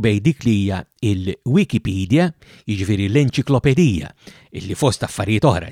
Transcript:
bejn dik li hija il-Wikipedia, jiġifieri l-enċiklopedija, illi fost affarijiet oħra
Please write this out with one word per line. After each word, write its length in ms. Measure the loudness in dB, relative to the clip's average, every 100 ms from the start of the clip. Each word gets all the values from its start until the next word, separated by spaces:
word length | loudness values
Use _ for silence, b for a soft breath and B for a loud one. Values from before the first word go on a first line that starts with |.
bejn 200 | 2 2 2
dik 160 | 0
li 120 | 2 2
hija 160 | 2 -2 -8 _ -2
il-Wikipedia, 1200 | -2 -4 -6 0 0 2 -2 -2 -4 0 2 0 -4 b b b
jiġifieri 400 | -4 -2 0 0
l-enċiklopedija, 960 | 2 2 0 0 0 2 2 2 2 -4 -14 b b b -14
illi 160 | -10
fost 320 | -4 -2 -2 -6
affarijiet 400 | -6 -2 2 2
oħra 240 | 2 -4